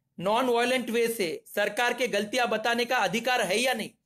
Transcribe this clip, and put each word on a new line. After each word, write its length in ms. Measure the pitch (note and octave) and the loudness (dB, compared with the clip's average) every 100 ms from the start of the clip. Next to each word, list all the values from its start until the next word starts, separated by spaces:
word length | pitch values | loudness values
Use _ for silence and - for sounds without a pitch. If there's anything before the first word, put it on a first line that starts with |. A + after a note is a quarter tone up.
| _ - | _ -6
नॉन 260 | F3 A3 C4 | 0 2 2
वायलेंट 440 | A#3 B3 B3+ A#3 | 2 2 0 0
वे 180 | A3+ A3+ | 0 0
से 360 | A3+ F3 D3 - - | 0 -2 -4 -6 -2
सरकार 380 | G#3 G#3 B3 | -2 0 0
के 140 | B3 B3 | 0 0
गलतियां 400 | G3+ G#3+ B3 A#3 | -2 -2 -2 0
बताने 380 | A3 A#3 A#3 A#3+ | 0 0 0 0
का 120 | B3+ | 0
अधिकार 440 | G3 G#3 A#3 B3 | 0 0 0 0
है 160 | F#3+ G#3 | 0 0
या 160 | B3+ | 0
नहीं? 160 | A#3+ F3+ - | -2 -6 -14